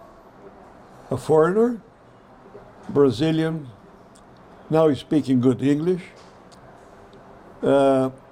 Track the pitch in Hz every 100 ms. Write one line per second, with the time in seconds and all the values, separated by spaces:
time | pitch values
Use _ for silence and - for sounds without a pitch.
0 | - - - - - - - - - -
1 | - 123 - 156 160 196 233 233 - _
2 | - - - - - - - - - 143
3 | 139 110 160 160 160 160 135 - - -
4 | - - - - - - - 156 160 131
5 | - 160 131 131 127 127 131 147 165 180
6 | - - - - - - - - - -
7 | - - - - - - - 139 139 135
8 | 131 131 -